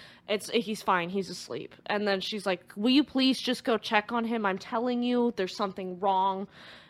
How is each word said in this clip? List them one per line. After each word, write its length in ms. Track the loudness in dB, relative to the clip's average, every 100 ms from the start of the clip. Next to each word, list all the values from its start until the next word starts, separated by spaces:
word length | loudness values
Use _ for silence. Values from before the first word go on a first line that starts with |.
| -20 -14 -4
it's, 220 | -4 0
he's 320 | -2 -2 -4
fine, 280 | 2 2 2
he's 180 | -2 -4
asleep. 460 | -8 -8 -8 -10 -12 -4
And 220 | -2 0
then 100 | 0
she's 240 | -2 -4 -2
like, 180 | -2 -4 -2
"Will 120 | 2
you 160 | 4
please 340 | 4 2 2 2
just 240 | 0 -2
go 140 | 0 0
check 340 | 2 2 2
on 140 | -2
him? 220 | 0 0 0
I'm 100 | -2
telling 460 | -4 -2 0 0
you, 320 | 2 2 2 0
there's 180 | -4
something 460 | -2 -4 -4 -8 -2
wrong." 480 | 2 4 2 0 -6 -12 -20 -20